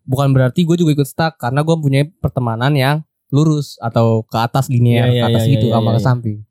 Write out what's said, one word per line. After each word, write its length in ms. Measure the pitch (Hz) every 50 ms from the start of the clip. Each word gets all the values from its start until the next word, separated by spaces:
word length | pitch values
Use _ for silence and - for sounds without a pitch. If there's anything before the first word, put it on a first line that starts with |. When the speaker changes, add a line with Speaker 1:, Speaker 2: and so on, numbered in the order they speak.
| _ -
Speaker 1:
bukan 200 | 131 127 139 139
berarti 340 | 135 131 131 127 - - 180
gue 100 | 156 170
juga 160 | 175 175 156 147
ikut 120 | 143 139
stuck, 300 | - - - 165 160 -
karena 240 | _ - 120 127 143
gue 160 | 151 160 165
punya 240 | 165 151 143 135 139 143 156 -
pertemanan 560 | _ - 139 - - 123 117 113 110 123 139 151
yang 240 | 139 127 135 147 156 156 - _ _ _ _
lurus 480 | - 139 156 160 151 147 139 - - -
atau 460 | - 117 - 120 117 113 113 113 110
ke 100 | - -
atas 320 | 113 113 117 - 139 131
linear, 380 | - 131 120 120 120 120 117 120
Speaker 2:
Iya, 80 | 123 120
iya, 80 | 123
Speaker 1:
ke 60 | 120 113
atas 160 | 113 113 113
Speaker 2:
iya, 80 | 113 -
Speaker 1:
gitu, 120 | 110 110
Speaker 2:
iya, 80 | 117 113
Speaker 1:
sama 100 | 113 110
Speaker 2:
iya, 80 | 113 113
Speaker 1:
ke 20 |
Speaker 2:
iya. 80 | 117 104
Speaker 1:
samping. 340 | 131 127 123 117 110 104 107 107 -